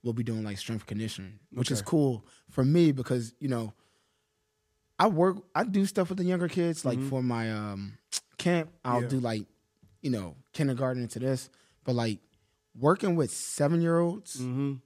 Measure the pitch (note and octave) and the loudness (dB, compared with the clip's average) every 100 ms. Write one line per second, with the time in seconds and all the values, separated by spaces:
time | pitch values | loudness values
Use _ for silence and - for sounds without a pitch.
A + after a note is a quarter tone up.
0 | A#2+ A2+ A#2 A2+ G#2+ G2+ - A2+ - G#2 | -4 -2 -2 -4 -4 -8 -6 -8 -6 -6
1 | A2 - F#2+ G#2 _ B2 B2 B2 G2+ E3 | -6 -8 -14 -16 _ -4 -2 -2 0 2
2 | C#3 A#2 - - _ - C3 E3 E3+ C3 | 2 0 -8 -20 _ 2 4 6 6 4
3 | B2 B2+ A2+ - C#3+ A#2+ A2 - _ _ | 0 -2 -4 -6 -2 -2 -4 -10 _ _
4 | _ _ _ _ _ _ _ _ _ _ | _ _ _ _ _ _ _ _ _ _
5 | G3+ E3 F3+ F#3+ - - B3 G3 G3 - | 2 4 2 2 -4 -2 0 2 2 0
6 | F3 F#3 F3+ F3+ F3 F3+ E3+ D#3+ C3+ B2 | -2 0 0 0 0 0 0 0 -2 -2
7 | C3+ C3+ B2+ A#2 A2+ A2 G#2 G2 G2+ G#2+ | -2 -2 0 0 -2 -4 -6 -8 -10 -12
8 | _ - _ - F3+ F3 D#3+ - B2+ B2 | _ -10 _ -4 0 0 -2 -8 0 0
9 | A#2+ C3 A#2+ A2 G#2 _ _ _ - _ | 2 -2 -2 -4 -6 _ _ _ -20 _
10 | D3+ A#2+ F#2 D2+ _ - D3 B2 C3 B2+ | -4 -2 -4 -12 _ -2 -2 0 -2 -2
11 | A#2 - B2+ C3 - _ _ _ - B2 | -4 -4 -2 -2 -4 _ _ _ -2 0
12 | A2+ G#2 _ _ _ _ _ - C3+ G3 | 0 -2 _ _ _ _ _ 0 2 4
13 | G3+ E3+ C3 - - - D3 E3+ E3 E3+ | 2 2 0 -2 -8 0 2 4 4 2
14 | E3+ G3 - B2+ B2+ B2+ C#3 C3+ | 2 -2 -12 -8 -4 -2 -2 -4